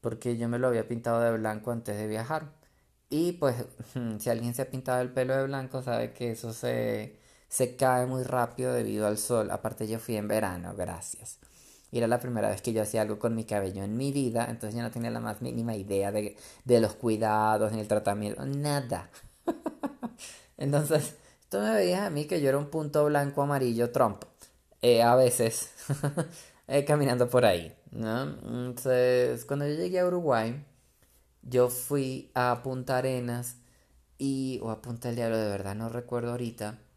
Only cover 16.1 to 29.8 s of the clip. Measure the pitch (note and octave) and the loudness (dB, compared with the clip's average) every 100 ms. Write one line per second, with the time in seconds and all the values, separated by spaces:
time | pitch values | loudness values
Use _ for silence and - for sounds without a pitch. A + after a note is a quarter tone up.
16.1 | G#2 G#2 - - - - A#2+ A2 - A#2+ | 0 -4 -8 -20 -16 4 6 6 2 0
17.1 | G#2+ A2 G#2+ G#2+ A2 G#2+ A2 G#2+ G#2+ G#2 | 2 2 4 4 4 2 0 0 0 2
18.1 | G2+ G#2 - C3+ C#3 D3 C#3+ B2 F2 - | -2 -4 -6 -6 -4 -2 -2 -2 -6 -8
19.1 | - - _ - - D#4+ - C#4+ - A#3 | -18 -20 _ -6 -4 -6 -8 -10 -8 -12
20.1 | - - - - - C#3 C#3+ D3 D3+ - | -12 -18 -20 -20 -6 0 2 4 2 0
21.1 | - - _ _ F#3+ G#3+ A3 F3+ F3+ G3+ | -8 -20 _ _ -2 2 4 4 2 0
22.1 | D3 D3 F3+ C#3 C3+ D3 D#3+ D3+ D3 D3 | -2 -2 0 2 2 0 -4 0 4 4
23.1 | D3 C#3+ C#3 C#3+ C#3+ B2+ A2+ A#2 B2+ A#2+ | 4 0 0 0 2 2 2 2 4 2
24.1 | G2 - _ - _ _ _ B2 A#2 A#2 | 2 -12 _ -20 _ _ _ 6 8 8
25.1 | B2+ B2+ A#2+ A2+ - - - - C#3 D3 | 8 8 6 2 0 -8 -12 -4 -2 0
26.1 | C#3+ D#3+ - - - - C3+ C#3+ D3+ C#3 | -2 -6 -8 -20 -20 0 0 4 4 4
27.1 | B2 B2 B2+ A#2 F2+ E2 - - A2+ A2 | 4 4 6 6 4 0 -14 -16 -8 -4
28.1 | A2+ C#3+ - - A#2+ B2 B2 C3 B2+ B2+ | -2 -2 -6 -8 -6 -6 -6 0 4 6
29.1 | B2+ B2 B2 A#2+ C#3+ C#3+ D3+ | 6 4 0 -4 -2 -2 -2